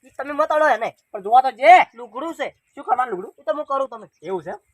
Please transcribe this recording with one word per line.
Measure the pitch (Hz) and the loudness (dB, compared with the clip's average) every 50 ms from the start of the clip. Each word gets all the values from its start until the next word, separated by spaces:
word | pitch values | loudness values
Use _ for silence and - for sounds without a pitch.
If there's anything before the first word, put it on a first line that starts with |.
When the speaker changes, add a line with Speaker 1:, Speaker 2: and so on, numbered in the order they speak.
| _ | _
Speaker 1:
ઈ | 262 | -20
તમે | _ - - 285 | _ -14 -12 -10
મત | 294 285 311 302 | -4 -4 -2 0
અડો | 277 302 311 302 | 2 2 2 2
એને. | 240 214 233 185 - _ _ _ | 2 0 -2 -8 -10 _ _ _
Speaker 2:
પણ | - 208 | -16 -12
જોવા | 180 202 233 254 | -4 4 4 4
તો | 262 262 | 4 4
જે. | 247 214 262 311 359 349 - - _ | -4 2 6 8 8 8 6 2 _
Speaker 1:
લુગડું | 226 247 226 202 247 294 330 320 | -20 -20 -14 -12 -10 -10 -10 -8
છે. | 320 269 185 _ _ _ _ _ | -8 -10 -10 _ _ _ _ _
Speaker 2:
શું | 277 285 | -16 -4
કરવાનું | 370 - 247 254 247 | -4 -2 -2 -2 -4
લુગડું? | 214 175 190 247 _ - | -6 -10 -10 -14 _ -12
Speaker 1:
ઈ | |
તો | 285 320 | -8 -8
હું | 294 294 294 | -6 -6 -6
કરું | _ 277 269 269 247 | _ -4 -4 -4 -6
તમે. | 233 220 208 160 _ _ | -8 -18 -20 -20 _ _
Speaker 2:
એવું | - 165 190 180 | -10 -10 -8 -8
છે? | 147 170 226 - _ _ | -8 -10 -14 -14 _ _